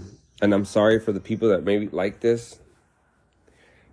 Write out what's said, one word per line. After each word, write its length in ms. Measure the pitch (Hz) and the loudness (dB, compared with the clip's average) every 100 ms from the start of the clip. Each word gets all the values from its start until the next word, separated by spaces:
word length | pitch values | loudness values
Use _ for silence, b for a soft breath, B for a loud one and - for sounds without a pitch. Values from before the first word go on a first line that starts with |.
| 92 - _ _ | -12 -20 _ _
And 120 | 104 | 0
I'm 100 | 101 | 2
sorry 340 | 101 107 104 110 | 0 2 4 2
for 100 | 110 | 0
the 80 | 98 | -6
people 300 | - 110 113 | -6 -2 0
that 160 | 95 78 | 0 0
maybe 240 | 104 104 | -2 -2
like 320 | 85 98 - | -4 -6 -2
this. 400 | 117 117 117 - _ _ _ _ _ _ _ _ _ b b b b | -2 -2 -4 -20 _ _ _ _ _ _ _ _ _ b b b b